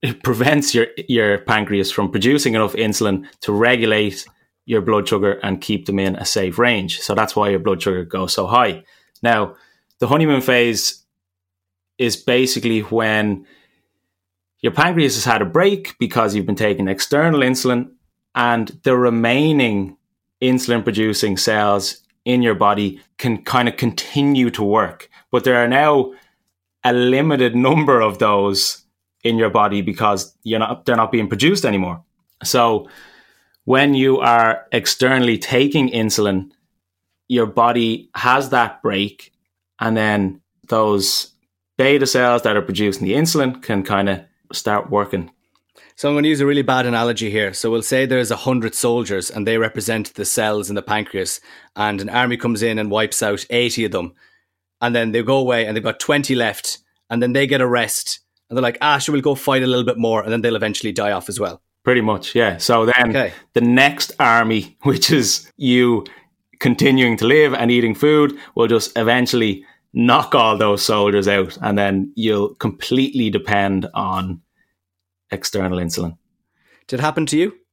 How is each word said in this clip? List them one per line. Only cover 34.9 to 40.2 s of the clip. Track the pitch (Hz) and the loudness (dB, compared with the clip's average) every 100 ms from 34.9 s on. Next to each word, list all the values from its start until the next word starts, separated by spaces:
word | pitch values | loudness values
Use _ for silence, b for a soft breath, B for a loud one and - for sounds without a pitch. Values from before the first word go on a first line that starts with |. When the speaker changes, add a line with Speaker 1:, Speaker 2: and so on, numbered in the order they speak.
| - 127 131 120 113 | 0 2 2 2 0
Speaker 1:
taking | - 127 143 147 131 | 0 0 2 2 0
insulin, | 117 110 - 104 98 95 _ _ _ _ _ _ _ _ | 0 -2 0 0 -2 -6 _ _ _ _ _ _ _ _
your | 123 113 | -2 0
body | 110 117 120 113 113 - | 2 2 2 0 -2 -8
has | - 127 135 131 | -4 2 2 2
that | 123 113 - | 0 0 -2
break, | 110 98 101 101 - _ _ _ _ _ | -4 -2 -4 -6 -20 _ _ _ _ _
and | 113 110 | -2 0
then | 107 104 | 0 0